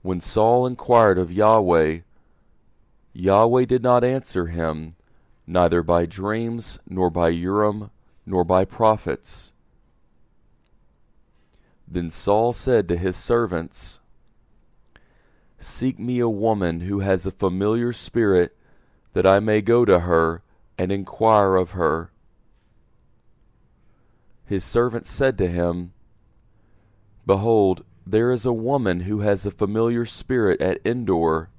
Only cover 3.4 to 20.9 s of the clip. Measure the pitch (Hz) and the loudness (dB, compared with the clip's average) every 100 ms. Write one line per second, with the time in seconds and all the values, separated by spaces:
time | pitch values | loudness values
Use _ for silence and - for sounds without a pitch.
3.4 | 117 127 123 127 123 123 123 131 - 95 | 4 2 2 0 2 2 2 -2 -4 -4
4.4 | 82 85 80 78 80 85 _ _ _ _ | -4 -4 -4 -4 -10 -16 _ _ _ _
5.4 | - 87 87 87 82 87 87 95 98 110 | -4 2 2 2 2 0 0 -6 -6 -4
6.4 | 117 117 - - - 92 90 85 85 85 | -4 -8 -10 -16 -10 -2 -2 2 0 0
7.4 | 90 104 107 104 104 _ _ _ - 92 | -2 0 0 -2 -12 _ _ _ -4 -2
8.4 | 87 92 95 - 110 110 - 69 - - | 2 2 0 2 2 2 -2 -8 -8 -14
9.4 | - _ _ _ _ _ _ _ _ _ | -14 _ _ _ _ _ _ _ _ _
10.4 | _ _ _ _ _ _ _ _ _ _ | _ _ _ _ _ _ _ _ _ _
11.4 | _ _ _ _ - 90 85 - - 104 | _ _ _ _ -8 -6 -6 -6 0 2
12.4 | 120 120 - 120 87 87 92 90 - 120 | 0 -2 0 0 0 -2 -2 -6 -2 -2
13.4 | 110 85 82 - - - _ _ _ _ | 0 -4 -8 -10 -12 -14 _ _ _ _
14.4 | _ _ _ _ _ - _ _ _ _ | _ _ _ _ _ -20 _ _ _ _
15.4 | _ _ - - 131 - 117 123 117 104 | _ _ -14 -6 -6 -6 -6 -2 -2 0
16.4 | 113 107 87 82 90 101 98 95 95 - | 0 0 -2 -4 -4 -4 0 0 -2 -4
17.4 | 95 92 101 117 120 117 - 120 107 92 | -4 0 -2 0 -4 -6 -6 0 2 4
18.4 | 87 _ _ _ _ _ _ 92 95 98 | 2 _ _ _ _ _ _ 0 4 4
19.4 | 107 107 104 120 113 90 87 82 82 85 | 2 0 2 2 4 2 4 2 2 -2
20.4 | _ _ _ - 92 | _ _ _ -6 -4